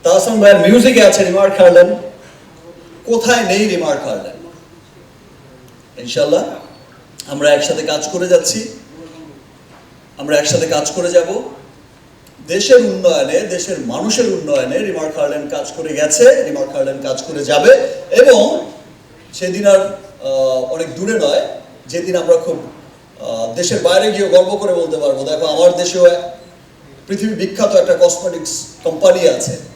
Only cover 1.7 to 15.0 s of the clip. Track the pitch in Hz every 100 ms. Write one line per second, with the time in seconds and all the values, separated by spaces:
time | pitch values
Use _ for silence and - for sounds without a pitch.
1.7 | 175 180 214 - - - - - - -
2.7 | - - - - 233 226 240 196 196 214
3.7 | 175 160 139 - 101 - - - - _
4.7 | - _ - - _ _ - - - -
5.7 | _ _ - 123 156 143 175 - - -
6.7 | - - - _ - - 143 147 147 -
7.7 | 156 156 151 - 180 180 170 - 220 226
8.7 | - - 160 160 160 156 131 _ _ _
9.7 | - _ _ _ - 143 147 147 165 160
10.7 | 151 147 180 175 185 165 202 - - -
11.7 | - _ _ _ _ _ _ - 180 202
12.7 | 247 220 190 180 156 135 156 208 175 196
13.7 | 170 - - 214 240 214 165 151 139 127
14.7 | - 190 165